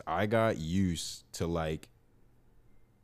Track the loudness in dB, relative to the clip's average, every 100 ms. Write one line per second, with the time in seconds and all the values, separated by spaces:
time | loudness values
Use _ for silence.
0 | -4 -2 2 2 2 0 0 2 2 0
1 | -6 -12 -14 -4 -2 0 -2 -4 -10 -20
2 | _ _ -20 _ _ -20 -20 -20 -20 _